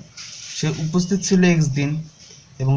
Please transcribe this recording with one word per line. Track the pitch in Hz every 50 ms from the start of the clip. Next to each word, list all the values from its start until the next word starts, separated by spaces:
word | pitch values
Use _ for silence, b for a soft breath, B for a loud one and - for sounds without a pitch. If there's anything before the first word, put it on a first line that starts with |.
| - - - - - - - - - - -
সে | - - 156 151 - 160
উপস্থিত | 156 160 180 180 - 196 185 -
ছিল | - 196 185 180
এক্স | 180 170 160 151 135
দিন | 131 143 143 143 151 156 156 - - _ B B B B B _ - -
এবং | 131 135 139